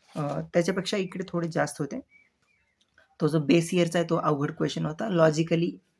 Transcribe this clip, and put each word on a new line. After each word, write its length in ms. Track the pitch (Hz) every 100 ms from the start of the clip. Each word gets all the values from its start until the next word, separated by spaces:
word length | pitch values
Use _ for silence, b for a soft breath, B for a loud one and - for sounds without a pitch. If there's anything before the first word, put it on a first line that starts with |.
| b 170
अ, 240 | 143 151
त्याच्यापेक्षा 560 | 165 175 170 190 180 208
इकडे 280 | 180 180 185
थोडे 200 | 175 170
जास्त 320 | 165 147 -
होते. 200 | 143 262 - b b b _ _ _ _ _ _ b -
तो 80 | 151
जो 120 | 160
बेस 340 | 139 170 165
इयरचा 240 | 180 170 175
आहे 120 | 165
तो 60 | 170
अवघड 340 | 156 143 147 -
क्वेश्चन 300 | 156 170 156
होता. 220 | 160 220
लॉजिकली, 680 | 175 160 151 165 170 180 - _